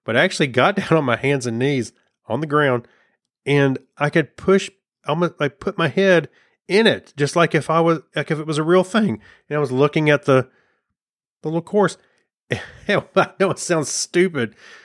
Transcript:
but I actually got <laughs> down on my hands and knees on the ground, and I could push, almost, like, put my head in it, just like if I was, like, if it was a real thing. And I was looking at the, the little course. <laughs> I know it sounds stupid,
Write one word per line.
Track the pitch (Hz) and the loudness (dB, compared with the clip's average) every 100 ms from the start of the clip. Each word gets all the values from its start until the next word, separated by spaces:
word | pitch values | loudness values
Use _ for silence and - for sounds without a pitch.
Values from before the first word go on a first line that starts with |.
but | - 117 | -4 0
I | |
actually | 185 - 143 | 0 -2 -2
got | 123 165 202 | 2 2 0
<laughs> | |
down | - 160 | 0 0
on | |
my | 131 - | 0 -2
hands | 139 139 120 | -2 -2 -4
and | 113 | -2
knees | 139 135 107 - _ _ - | -2 -2 -4 -12 _ _ -8
on | 120 | -6
the | 156 | -2
ground, | 151 143 120 - _ _ _ _ _ | 0 2 0 -4 _ _ _ _ _
and | 135 143 139 127 _ - | 0 2 2 0 _ -6
I | 147 | -2
could | 165 143 - | 0 -2 -4
push, | - 196 - - _ _ - | 0 0 0 -14 _ _ -6
almost, | 165 170 - | -2 -2 -2
like, | 143 - | -6 -6
put | 196 170 | -8 -4
my | 160 | -2
head | 190 196 170 143 _ _ _ - | 0 2 2 0 _ _ _ -2
in | 196 208 | 2 2
it, | 101 - 139 | 0 -6 -6
just | 143 | -2
like | 175 160 | 0 2
if | 156 - | 0 0
I | 160 | 0
was, | 165 160 - | 2 0 -4
like, | 151 143 | -8 -6
if | 151 | -6
it | 156 | -4
was | 151 | -4
a | |
real | 160 185 | 2 2
thing. | 185 220 202 101 - _ - | 2 0 0 -2 -10 _ -8
And | 147 | -4
I | |
was | 131 | -2
looking | 127 147 160 151 | 2 2 2 2
at | 143 | 2
the, | - 131 127 _ _ _ _ _ _ _ _ _ | 4 2 0 _ _ _ _ _ _ _ _ _
the | 151 | -8
little | 165 | -6
course. | 165 208 180 - _ _ _ _ - | -2 0 0 -2 _ _ _ _ -8
<laughs> | 117 - - - | -8 -8 -10 -4
I | 185 - 190 151 - | -2 0 -2 -2 -2
know | 190 | -2
it | - | -2
sounds | - 165 135 | -4 -2 -2
stupid, | - - 175 185 147 113 - - - | -6 -2 0 0 -2 -6 -10 -20 -20